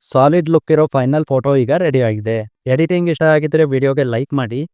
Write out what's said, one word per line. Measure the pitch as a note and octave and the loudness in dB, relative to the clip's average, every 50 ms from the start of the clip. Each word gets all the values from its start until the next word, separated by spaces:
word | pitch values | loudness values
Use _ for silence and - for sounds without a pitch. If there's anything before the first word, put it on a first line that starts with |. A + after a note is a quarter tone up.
| _ - | _ -2
ಸಾಲಿಡ್ | - C3+ C3 D3 D#3+ F3+ E3 D3+ E3 | 0 2 4 4 4 2 0 2 0
ಲುಕ್ | D#3 _ - D#3 | 0 _ 2 2
ಇರೋ | D3+ D#3 D3+ - | 2 2 0 0
ಫೈನಲ್ | C#3 B2+ B2+ C#3 D3+ D#3 _ | -2 -2 0 -2 -2 -2 _
ಫೋಟೋ | C#3 C3 A#2+ C#3 C#3 C3+ B2 | -2 -2 0 0 0 0 0
ಈಗ | A2 C#3 F3 F#3 | 0 0 0 0
ರೆಡಿ | E3 C3 C3 B2 A2+ | 0 0 0 0 0
ಆಗಿದೆ. | G#2+ G#2+ G#2 A2+ A2+ A2+ G#2+ G#2+ _ _ _ B2+ C3 | -2 -4 -4 -4 -4 -4 -6 -8 _ _ _ -2 0
ಎಡಿಟಿಂಗ್ | C3+ E3 D#3+ F3+ F3 F3 E3+ D#3+ | 0 0 0 0 -2 0 -2 -2
ಇಷ್ಟ | - E3 D#3 D#3 | 0 2 2 2
ಆಗಿದ್ರೆ | D3+ D3 D3+ C#3+ D#3 D#3+ D3 C3+ | 2 0 0 2 2 2 2 0
ವಿಡಿಯೋಗೆ | C3+ C3 C#3 C3+ C#3 C#3 B2 A#2 | 0 0 0 0 0 -2 -2 -2
ಲೈಕ್ | A2+ C3 - - C#3 | -4 -4 -4 -4 -4
ಮಾಡಿ. | B2+ A2 A#2 B2+ D3+ E3+ | -4 -4 -6 -8 -10 -10